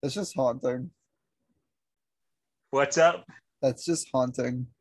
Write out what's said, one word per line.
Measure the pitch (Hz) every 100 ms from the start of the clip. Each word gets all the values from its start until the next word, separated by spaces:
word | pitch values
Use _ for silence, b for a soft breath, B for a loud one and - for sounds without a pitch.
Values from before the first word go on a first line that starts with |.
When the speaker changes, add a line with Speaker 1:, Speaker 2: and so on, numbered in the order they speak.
Speaker 1:
That's | 143 180
just | 196 -
haunting. | 131 123 127 127 160 _ _ _ _ _ _ _ _ _ _ _ _ _ _ _ _ _ _
Speaker 2:
What's | 135 139 165
up? | 165 175 - b _ _
Speaker 1:
That's | 135 127 -
just | 165 -
haunting. | 131 127 127 123 123 123 _